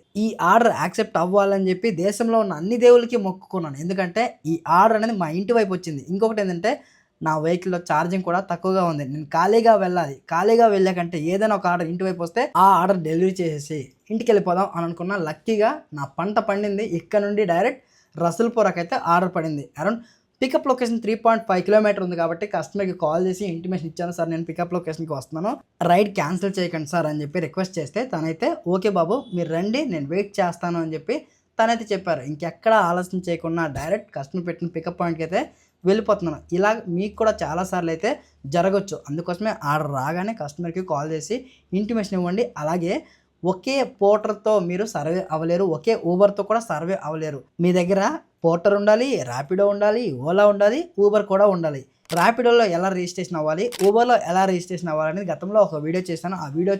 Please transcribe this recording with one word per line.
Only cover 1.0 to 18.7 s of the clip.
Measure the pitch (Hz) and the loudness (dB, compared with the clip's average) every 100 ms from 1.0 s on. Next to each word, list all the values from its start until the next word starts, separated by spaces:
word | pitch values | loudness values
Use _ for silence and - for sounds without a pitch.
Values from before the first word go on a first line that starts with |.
| 214 165 | -2 0
అవ్వాలని | 175 202 196 196 185 | 2 2 2 2 0
చెప్పి | 185 233 165 190 | -2 -2 0 -2
దేశంలో | 202 233 226 | 0 0 2
ఉన్న | 202 156 | 0 -4
అన్ని | 185 240 | -4 6
దేవుళ్ళకి | 240 240 233 233 190 | 8 8 6 -2 -2
మొక్కుకున్నాను. | 185 - 190 160 135 | -6 -6 -6 -6 -6
ఎందుకంటే | 170 196 180 190 247 - 151 | -4 -2 -2 -2 -2 -4 -4
ఈ | 165 - 170 | -4 4 6
ఆర్డర్ | 214 220 | 6 4
అనేది | 226 214 | 0 -2
మా | 160 165 | -2 -2
ఇంటి | 202 233 | 0 2
వైపు | 202 180 | 2 -2
వచ్చింది. | 180 143 139 | -6 -8 -6
ఇంకొకటి | 190 220 214 | 0 0 0
ఏంటంటే | 190 170 208 294 _ _ _ - | -2 -2 -2 -4 _ _ _ -8
నా | 160 156 | -2 0
వెహికల్‌లో | 156 175 185 175 175 | 0 0 -2 -4 0
ఛార్జింగ్ | 151 170 190 180 | 0 0 -2 0
కూడా | 175 196 | -2 -2
తక్కువగా | 175 190 190 175 | -4 0 2 0
ఉంది. | 151 131 | -2 -6
నేను | 147 147 | -8 -4
ఖాళీగా | 165 185 226 226 214 | 0 4 4 6 6
వెళ్ళాలి. | 185 180 151 139 - | 4 0 -2 -6 -4
ఖాళీగా | 165 202 233 226 | 0 4 6 6
వెళ్ళాకంటే | 202 190 180 170 170 156 | 6 2 0 -4 -4 -2
ఏదైనా | 190 220 196 | 0 0 0
ఒక | 180 | 0
ఆర్డర్ | 175 165 | 0 -2
ఇంటి | 175 190 | -4 -4
వైపు | 180 170 | -4 -4
వస్తే | 226 285 170 | -2 0 4
ఆ | 196 180 | 6 6
ఆర్డర్ | 185 190 156 | 4 2 0
డెలివరీ | 165 185 185 | 0 0 0
చేసేసి | 170 151 143 151 127 _ - | -4 -4 -8 -10 -10 _ -6
ఇంటికి | 214 - | -2 2
వెళ్ళిపోదాం | 208 180 175 196 | 2 4 0 0
అని | 170 170 | -2 -6
అనుకున్నా. | 170 175 202 156 | -6 -6 -4 -4
లక్కీగా | 156 - 214 220 302 - 147 | -6 -2 2 2 0 -8 -10
నా | 139 - | -8 -6
పంట | 180 214 | -2 0
పండింది. | 220 196 208 196 214 165 | 0 0 -2 -2 -4 -6
ఇక్కడ | - 208 202 | -2 0 0
నుండి | 208 | 0
డైరెక్ట్ | 196 170 226 285 _ _ _ 156 | 0 2 0 -2 _ _ _ -4
రసూల్పురకైతే | 170 160 233 233 202 | -2 0 0 2 2